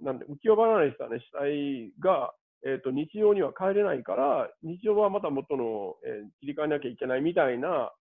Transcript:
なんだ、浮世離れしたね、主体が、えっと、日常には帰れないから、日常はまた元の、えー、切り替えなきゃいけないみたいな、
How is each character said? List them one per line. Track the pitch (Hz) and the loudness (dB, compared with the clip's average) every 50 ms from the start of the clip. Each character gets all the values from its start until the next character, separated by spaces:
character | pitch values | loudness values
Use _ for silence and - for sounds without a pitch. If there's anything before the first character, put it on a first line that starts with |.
な | - 139 131 | -6 -6 -6
ん | 120 | -6
だ、 | - | -8
浮 | - 143 - | -12 -14 -2
世 | - 220 214 | 4 4 6
離 | 208 226 226 220 202 | 6 6 4 6 4
れ | 156 139 | 4 2
し | 123 | 0
た | - 131 | -4 -8
ね、 | 117 117 120 | -6 -6 -8
主 | - _ | -8 _
体 | - - 143 143 147 147 143 143 139 127 113 - - - | -6 -4 -2 -2 -2 -2 -2 -4 -4 -6 -8 -14 -12 -2
が、 | - 185 185 147 127 - - _ _ _ _ _ - | 2 2 2 2 0 -4 -8 _ _ _ _ _ -4
え | 131 135 131 | -4 -4 -2
っ | |
と、 | - 135 | -2 -4
日 | 127 139 156 160 - 208 | -2 -2 -4 -6 -2 2
常 | 214 208 208 | 4 4 4
に | 196 165 | 4 2
は | 135 - | -2 -2
帰 | - 185 190 196 | -2 -2 0 2
れ | 202 208 | 2 2
な | 190 - | 0 0
い | 127 113 | -4 -4
か | - 190 | -4 -2
ら、 | 196 226 233 240 147 117 - - _ - | 0 2 2 2 0 -2 -4 -8 _ -10
日 | 160 175 180 233 | -10 -10 -4 0
常 | 214 208 | 2 2
は | 208 214 196 | 4 2 2
ま | 190 208 | 0 -2
た | 202 160 | -2 -2
元 | 143 135 143 _ 151 | -4 -4 -4 _ -4
の、 | 131 120 113 110 104 101 92 - - - | -2 -2 -2 -4 -4 -6 -8 -10 -10 -10
え | 127 120 104 107 | -10 -10 -10 -12
ー、 | 104 _ _ | -16 _ _
切 | - | -12
り | 143 139 | -10 -6
替 | 151 151 | -4 -2
え | |
な | 156 147 143 | -2 -2 -2
き | 139 | -2
ゃ | 127 | -6
い | 120 | -8
け | - 139 | -6 -4
な | 131 127 | -2 -2
い | 131 | 0
み | 143 170 175 | 0 2 2
た | 185 151 131 | 2 2 2
い | 123 120 | 0 -2
な、 | 135 175 175 143 117 - - _ | -2 -2 -2 -2 -2 -4 -8 _